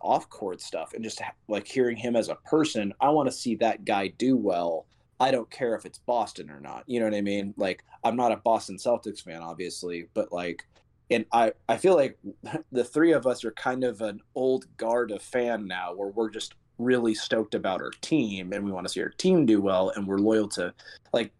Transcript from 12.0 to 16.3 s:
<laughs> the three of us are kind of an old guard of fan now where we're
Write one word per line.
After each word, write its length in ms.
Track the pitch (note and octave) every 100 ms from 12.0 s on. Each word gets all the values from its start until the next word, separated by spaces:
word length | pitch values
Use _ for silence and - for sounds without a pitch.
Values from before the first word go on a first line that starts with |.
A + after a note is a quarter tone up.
| B2+ - G2+ -
<laughs> 280 | - D#3+ -
the 120 | B2+
three 280 | A#2+ D3+ E3
of 120 | C#3+ B2
us 180 | A#2+ A2+
are 60 |
kind 320 | - C3 B2+ B2+
of 160 | G#2
an 180 | G#2+ G#2 _ B2+
old 300 | C3 C3 - -
guard 340 | A2+ A#2+ A2+
of 100 | G2+
fan 440 | - B2+ A#2+ A2 G2
now 260 | F2+ F2+
where 160 | F#2 G2
we're 200 | G#2 A2